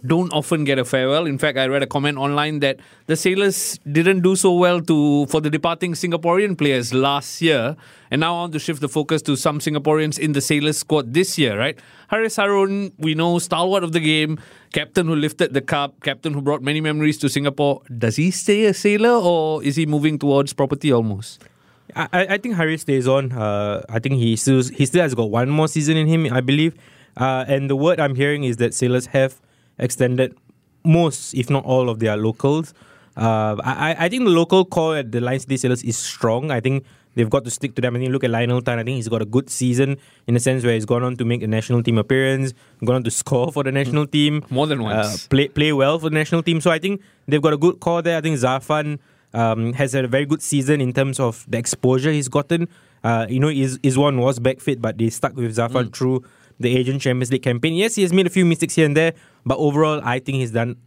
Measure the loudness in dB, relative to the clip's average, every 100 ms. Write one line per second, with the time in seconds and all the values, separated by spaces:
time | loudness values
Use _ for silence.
0 | 2 0 2 -2 -2 -2 0 0 0 0
1 | 2 2 0 -2 -2 0 0 0 0 -2
2 | -2 -2 -2 0 -2 0 -2 -2 -12 -20
3 | -4 0 0 2 2 0 -6 -8 -2 2
4 | 4 4 2 4 4 4 4 2 2 2
5 | 4 2 2 0 0 -2 -2 -2 -4 -4
6 | -4 -2 2 2 0 0 2 2 0 0
7 | 2 0 -6 -2 2 2 0 -6 -16 -20
8 | _ -2 -2 -2 -4 -6 -6 -4 -4 -4
9 | -2 -2 0 0 0 -2 -2 -2 0 2
10 | 0 -2 -2 -2 0 0 0 -2 0 -2
11 | 0 -2 0 0 0 0 -4 -6 -18 -20
12 | -4 -2 -2 0 2 2 2 0 -6 -4
13 | -2 0 0 0 -2 -2 0 0 0 -2
14 | 0 0 0 -4 -10 -20 _ -6 -2 0
15 | 0 0 0 0 0 0 0 -2 -2 _
16 | -8 -6 -6 -4 -2 -2 -2 -2 -2 0
17 | 0 0 -2 0 -2 0 0 0 -6 -2
18 | -2 2 0 0 0 2 2 2 0 2
19 | 4 4 4 2 0 -2 -2 -2 0 2
20 | 0 0 2 2 2 -2 -2 0 2 2
21 | 2 -4 -10 -18 -20 _ _ _ _ -8
22 | -2 0 0 -2 -2 -2 0 -2 0 0
23 | 2 0 0 -4 -2 -2 -2 -4 -4 -4
24 | -2 0 2 2 2 2 2 -2 0 2
25 | 2 0 0 0 0 2 0 0 0 2
26 | 2 2 2 0 0 2 0 -2 -20 -20
27 | _ -4 -2 -2 0 -2 0 0 2 2
28 | 0 0 0 0 -2 0 -2 0 0 0
29 | 0 0 0 -2 _ _ _ -6 -6 0
30 | 0 2 -2 -2 _ _ _ _ 4 4
31 | 4 -2 -6 -4 0 -2 2 2 2 0
32 | 0 0 -2 0 0 0 -4 _ -20 -20
33 | _ -2 0 2 0 -2 -4 -2 -4 0
34 | 0 2 4 4 4 4 4 0 0 -2
35 | -4 -4 -2 -4 -4 -2 0 -2 -2 -6
36 | -8 -2 0 0 -2 -4 -2 -4 -6 _
37 | _ -2 2 0 -2 -8 -6 -2 -2 -2
38 | -2 -2 0 0 0 0 -2 -4 -4 -6
39 | -4 -4 0 -2 -2 -4 0 2 0 -2
40 | _ _ 0 0 2 0 0 0 0 0
41 | 0 -4 -2 -2 -2 -2 0 0 2 0
42 | 2 0 0 -2 -4 -8 _ _ 0 0
43 | 0 -4 -2 0 0 -2 -2 -2 0 -2
44 | 0 0 0 0 -4 -2 -2 -2 -2 -2
45 | -2 -6 0 0 2 0 0 2 2 2
46 | -2 -2 0 -2 0 0 2 0 -2 -6
47 | _ _ -2 2 2 4 2 2 -2 -2
48 | 0 -2 -2 0 0 0 -2 -2 -2 -8
49 | _ _ _ -2 0 0 -2 -2 0 0
50 | 0 -2 0 -4 -2 -2 2 0 0 0
51 | -2 0 -2 -4 -8 -6 -4 0 2 2
52 | 2 -2 -2 -4 -2 -2 -2 _ _ _
53 | -2 -2 0 0 0 0 -2 0 0 2
54 | 2 2 0 0 -2 -2 -4 -2 -4 -2
55 | -2 -2 -6 -4 -4 -2 -2 -2 -4 -2
56 | -2 -2 -6 _ _ _ 0 2 0 -2
57 | -2 -2 0 -2 0 0 0 0 -2 0
58 | 2 2 2 2 2 2 0 2 4 4
59 | 0 -2 _ _ -4 0 2 2 2 0
60 | -2 -4 -2 -4 -2 -2 -2 -6